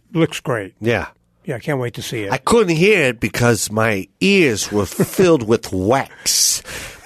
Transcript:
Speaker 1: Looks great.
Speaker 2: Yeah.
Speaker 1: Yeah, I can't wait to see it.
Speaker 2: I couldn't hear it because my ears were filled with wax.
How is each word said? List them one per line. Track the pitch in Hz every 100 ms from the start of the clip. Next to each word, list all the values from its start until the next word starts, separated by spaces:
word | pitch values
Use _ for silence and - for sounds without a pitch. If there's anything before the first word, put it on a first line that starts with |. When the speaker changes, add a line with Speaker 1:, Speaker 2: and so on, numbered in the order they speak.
| _
Speaker 1:
Looks | 160 165 -
great. | - 120 95 -
Speaker 2:
Yeah. | 107 110 85 - _ _
Speaker 1:
Yeah, | - 123
I |
can't | - 139
wait | 120 -
to |
see | 107 123
it. | 101
Speaker 2:
I | 131
couldn't | - 233 202 160
hear | 190 208
it | 135 113
because | 113 - 120 113 -
my | 104 113 101 95 _
ears | 185 196 156 104 -
were | 104 98
filled | - 190 - 185 160 107
with | 113 -
wax. | 95 95 131 120 - - - - - - - - -